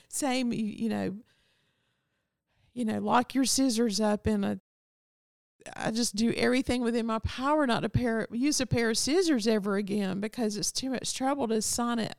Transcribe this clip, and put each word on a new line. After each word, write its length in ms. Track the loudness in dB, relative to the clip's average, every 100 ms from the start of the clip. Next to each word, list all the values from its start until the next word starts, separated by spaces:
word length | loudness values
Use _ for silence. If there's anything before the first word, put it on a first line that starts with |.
| -12
same, 420 | -4 0 0 0
y-, 60 | 0
you 320 | -2 -2 -2
know, 280 | 0 -2 -6 -12 _ _ _ _ _ _ _ _ _ _ _ _ _ _
you 100 | -4
know, 140 | -2 -2
lock 360 | 2 2 2
your 100 | 2
scissors 560 | 2 4 2 4 2 2
up 260 | 2 2 0
in 180 | 0
a, 160 | 0 -4 -8 _ _ _ _ _ _ _ _ _ -14
I 160 | -8 -4
just 240 | -2 -2
do 180 | 0 0
everything 480 | 2 2 2 0 0
within 240 | 0 0 -2
my 120 | -2
power 480 | -4 -4 0 2 2
not 140 | 2
to 80 | 0
pair, 400 | 0 0 0 -2
use 300 | 0 0 0
a 60 | 0
pair 220 | 0 2
of 60 | 0
scissors 520 | 2 2 4 2 2
ever 280 | 0 0 -2
again 440 | 0 -2 -2 -4
because 360 | -6 -4 -4 -2
it's 140 | -4
too 200 | -4 -4
much 220 | -4 -4
trouble 360 | -2 -2 0 0
to 120 | 0
sign 380 | 0 -2 0 0
it, 160 | -2